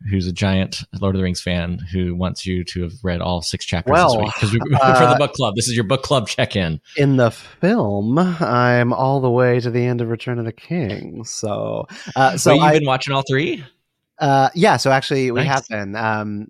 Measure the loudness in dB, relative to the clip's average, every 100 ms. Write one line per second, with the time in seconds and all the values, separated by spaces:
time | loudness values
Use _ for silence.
0 | -4 -2 -2 -2 0 0 -2 -6 -12 -6
1 | -2 0 -2 -4 -4 -4 -4 -6 -6 -4
2 | -4 -2 -4 -4 -4 -4 -4 -6 -8 -6
3 | -6 -4 -2 -4 -4 -8 -6 -4 2 4
4 | 4 2 0 -2 0 0 2 4 6 6
5 | 6 4 0 -2 -2 -2 -2 -2 0 -2
6 | 0 -2 0 -2 -2 0 -2 -4 -6 0
7 | 2 4 2 0 -14 -2 0 2 0 -2
8 | 0 2 0 0 0 2 4 4 2 0
9 | 0 2 2 4 4 2 0 0 0 -2
10 | -4 -4 -4 -6 -6 -8 -8 -4 -4 -6
11 | -10 -12 -12 -8 -6 -4 -4 -6 -8 -14
12 | -6 0 2 2 4 4 4 4 2 -2
13 | -2 -4 -2 -2 -2 -6 -12 _ _ _
14 | _ -2 2 4 2 4 4 4 2 0
15 | 0 -2 0 0 0 -2 -4 -8 -6 -4
16 | -2 -2 -4 -8